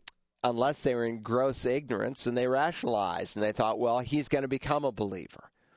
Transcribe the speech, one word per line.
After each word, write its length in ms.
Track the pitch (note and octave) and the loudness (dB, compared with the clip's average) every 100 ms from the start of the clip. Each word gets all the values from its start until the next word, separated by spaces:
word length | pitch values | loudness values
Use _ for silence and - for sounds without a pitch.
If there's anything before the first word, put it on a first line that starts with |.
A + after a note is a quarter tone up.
| - - _ _ | -16 -18 _ _
unless 380 | B2 A#2 C3+ D3+ | 0 2 0 2
they 140 | C#3+ A#2+ | 0 2
were 100 | A#2 | 0
in 160 | A2+ | -2
gross 440 | G#2+ B2 C3+ B2+ B2 | 0 2 2 0 0
ignorance 600 | C3+ C#3 G#2 A2 C3+ B2 | 0 0 -2 -2 -2 -2
and 100 | A#2+ | 0
they 120 | B2+ | 2
rationalized 880 | C3 D#3 - - G#2+ F#2+ E2+ F#2 G#2 | 2 0 0 0 0 0 -2 -6 0
and 60 | |
they 80 | G#2+ | 0
thought, 260 | G#2+ A2 G#2+ | 2 0 2
"Well, 220 | A#2+ A#2+ | 2 0
he's 280 | B2 D3 C3+ | 0 -2 0
gonna 200 | C#3 C3+ | 0 0
become 360 | C3+ C#3 D3 | -2 0 0
a 80 | C#3 | 0
believer," 600 | G#2 G#2 F#2+ - - - _ _ | -2 -4 -4 -10 -18 -20 _ _